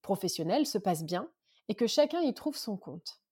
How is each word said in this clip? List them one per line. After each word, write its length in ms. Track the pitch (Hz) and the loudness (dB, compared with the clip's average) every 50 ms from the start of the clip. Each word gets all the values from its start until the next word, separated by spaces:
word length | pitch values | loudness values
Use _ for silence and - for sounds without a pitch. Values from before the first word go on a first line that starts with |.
professionnelles 640 | - - 202 180 - 175 - - 160 165 202 294 302 | 0 0 -2 0 0 -2 -2 -2 0 2 4 2 2
se 100 | - - | 2 0
passent 280 | 208 - 190 175 151 165 | 0 2 2 0 0 0
bien 260 | 151 175 175 247 339 _ _ _ _ _ _ _ - | -2 -4 -4 -4 -6 _ _ _ _ _ _ _ -6
et 60 | 208 | 0
que 120 | - 240 | 0 2
chacun 340 | 220 - - 294 302 311 349 | 2 6 4 4 4 4 0
y 140 | 339 - - | 0 0 0
trouve 240 | - - 311 294 - | 0 -4 -4 -4 -4
son 180 | - 233 202 | -6 -6 -6
compte. 460 | 185 - - 135 170 _ - - _ _ _ | -6 -8 -10 -12 -10 _ -14 -16 _ _ _